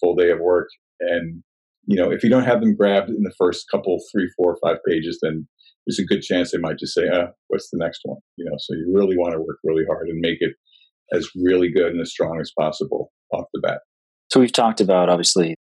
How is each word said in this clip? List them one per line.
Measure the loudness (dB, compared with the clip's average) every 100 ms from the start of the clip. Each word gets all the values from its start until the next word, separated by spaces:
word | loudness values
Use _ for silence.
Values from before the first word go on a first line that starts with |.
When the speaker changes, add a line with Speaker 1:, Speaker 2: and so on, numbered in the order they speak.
Speaker 1:
full | 0 4
day | 4
of | 4
work. | 2 2 0 _ _ -8
And, | -4 -2 -4 -12 -18 _ _ _ -2
you | 2
know, | 2
if | 2
you | 4
don't | 4
have | 4 2
them | 2 4
grabbed | 4 4 0
in | -2
the | -2 0
first | 0 0 -4
couple, | -4 -2 -2 -2
three, | -2 -2 0
four, | 0 2
five | 0 0 0
pages, | -2 -2 -4
then | -4 -4 -10 _ _ _ -8
there's | -4
a |
good | -2 -2
chance | 0 -2 -2
they | -4
might | -4 -6
just | -6
say, | -2 0
"Uh, | 0 -2 -6 -6
what's | -6 -6
the | -6
next | -6 -6
one?" | -12 -14 _ -14
You |
know, | -10 -10
so | -8
you | -8 0
really | 2 2 2
wanna | 0 -2
work | -6 -6
really | -2 0 0
hard | -2 -6
and | -4
make | -2 -2
it | -4 -6 _ _ _ _ -4
as | -4 -4 -2
really | 2 4 2
good | 2 0
and | -2
as | -6
strong | -4 -4 -4
as | -6 -4
possible | -4 -2 -6 -6 -8 _ -10
off | -8 -8
the | -6
bat. | -4 -4 -8 _ _ _ 0
Speaker 2:
So | 4
we've | 4
talked | 4 2 2
about, | 2 4 4
obviously, | 2 2 2 0 -2